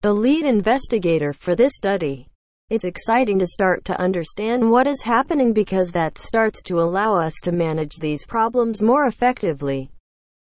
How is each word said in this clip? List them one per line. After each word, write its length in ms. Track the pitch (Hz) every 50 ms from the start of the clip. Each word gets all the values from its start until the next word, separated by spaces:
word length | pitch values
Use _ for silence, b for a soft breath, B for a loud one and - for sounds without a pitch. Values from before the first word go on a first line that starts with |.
the 100 | - 208
lead 320 | 208 208 220 262 294 320 302
investigator 920 | 285 233 208 185 220 247 277 - - 247 214 175 170 165 156 147 143 143
for 200 | - - 180 175
this 200 | 190 247 285 -
study. 520 | - - 196 202 185 170 143 139 127 127 - - _ _ _ _ _ _ -
"It's 140 | 220 226 -
exciting 520 | 180 175 - - - 226 254 262 214 196 190
to 80 | 185
start 400 | 175 - - 196 185 175 - -
to 160 | - - -
understand 720 | 180 185 190 175 160 - - - 214 220 240 254 226 226
what 160 | 226 247 262 285
is 160 | 285 262 -
happening 500 | - 240 240 262 - 339 294 254 233 214
because 380 | 214 202 - 190 190 180 175
that 260 | - 175 160 156 - -
starts 460 | - - - 226 220 214 - - -
to 160 | - 180 170
allow 360 | 170 170 180 196 208 220 208
us 200 | 175 160 160 - - -
to 80 | 180
manage 460 | 170 175 170 160 160 160 156 147 - -
these 280 | 160 151 151 147 -
problems 560 | - - 226 226 233 240 247 233 233 214 196
more 240 | 208 226 247 294 294
effectively." 840 | 247 - - 240 254 254 - - 175 151 135 143 139 139 135 131 - - - _ _ _ _ _ _ _ _ _